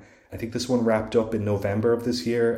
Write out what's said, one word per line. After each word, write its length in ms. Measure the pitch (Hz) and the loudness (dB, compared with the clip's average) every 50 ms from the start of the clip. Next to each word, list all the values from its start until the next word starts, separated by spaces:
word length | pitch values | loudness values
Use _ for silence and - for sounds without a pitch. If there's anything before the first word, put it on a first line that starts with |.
| - - - _ _ _ | -18 -20 -20 _ _ _
I 60 | - - | -12 -10
think 160 | 113 113 - | -10 -6 -6
this 160 | 123 120 - | -6 -2 0
one 160 | 127 123 113 | 0 2 4
wrapped 300 | 113 110 107 107 - - | 2 2 2 0 2 0
up 200 | 120 110 - - | 0 0 2 -2
in 80 | 107 104 | -2 0
November 480 | 104 104 98 - 101 101 107 107 120 | 0 0 0 0 0 0 2 2 2
of 140 | 117 113 - | 2 2 0
this 200 | 123 123 - - | -2 -2 -2 -2
year, 280 | 117 117 120 117 117 113 | -2 0 2 2 2 0